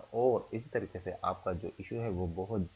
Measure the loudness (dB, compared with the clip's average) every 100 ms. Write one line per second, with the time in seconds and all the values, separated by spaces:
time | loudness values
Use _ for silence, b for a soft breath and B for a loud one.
0 | -2 4 6 6 2 -4 -2 -2 -2 -4
1 | -6 -2 0 0 -2 -2 -4 -8 -6 -4
2 | -2 0 0 -2 -2 0 0